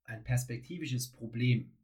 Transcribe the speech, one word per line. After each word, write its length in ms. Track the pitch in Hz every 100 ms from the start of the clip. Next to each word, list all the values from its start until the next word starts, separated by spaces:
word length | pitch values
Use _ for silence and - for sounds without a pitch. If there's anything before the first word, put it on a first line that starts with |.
ein 220 | - 113
perspektivisches 880 | - 123 - 120 - 175 139 123 -
Problem 680 | - 113 117 123 113 - -